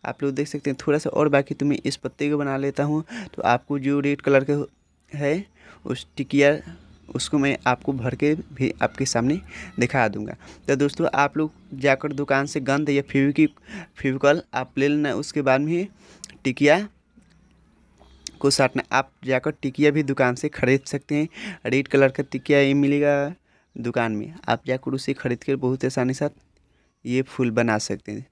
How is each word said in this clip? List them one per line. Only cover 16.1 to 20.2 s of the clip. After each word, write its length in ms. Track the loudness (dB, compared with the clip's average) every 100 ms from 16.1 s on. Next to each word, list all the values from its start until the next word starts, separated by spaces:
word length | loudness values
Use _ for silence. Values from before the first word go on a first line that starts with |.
| -20 -20 -6
टिकिया 340 | -6 2 4 4 2 _ _ _ _ _ _ _ _ _ _ _ -20 -20 -20 -2
को 100 | 0
साटना। 320 | 2 0 0 -2
आप 180 | -2 -2 _
जाकर 280 | -2 -2 -2
टिकिया 380 | -4 -8 2 2
भी 120 | 4
दुकान 300 | -2 2